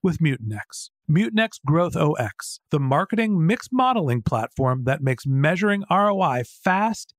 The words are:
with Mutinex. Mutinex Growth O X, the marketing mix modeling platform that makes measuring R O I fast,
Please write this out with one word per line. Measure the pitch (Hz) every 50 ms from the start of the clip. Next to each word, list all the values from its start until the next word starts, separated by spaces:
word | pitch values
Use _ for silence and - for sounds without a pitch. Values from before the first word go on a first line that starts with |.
with | - 185 160 -
Mutinex. | 165 147 131 - 113 110 104 104 - - - - - - _ _ _ -
Mutinex | 151 185 220 233 214 220 220 220 - - -
Growth | 135 156 170 175 170 -
O | - - 151 156
X, | - 117 98 - - - - - - _ -
the | 160 143
marketing | 135 131 135 156 190 - 220 220 226 220 202 170 160
mix | 170 233 - - -
modeling | 254 254 254 254 254 220 160 127 120 120
platform | 110 - 135 110 113 - - - 135 127 127 131 120
that | 131 139 151
makes | 135 135 127 - -
measuring | 135 135 135 143 156 185 175 208 208 202 202 196 -
R | 175 196 202 208
O | 202 190
I | 185 151 127 123
fast, | 120 - - - - 190 185 196 214 226 208 - - _ _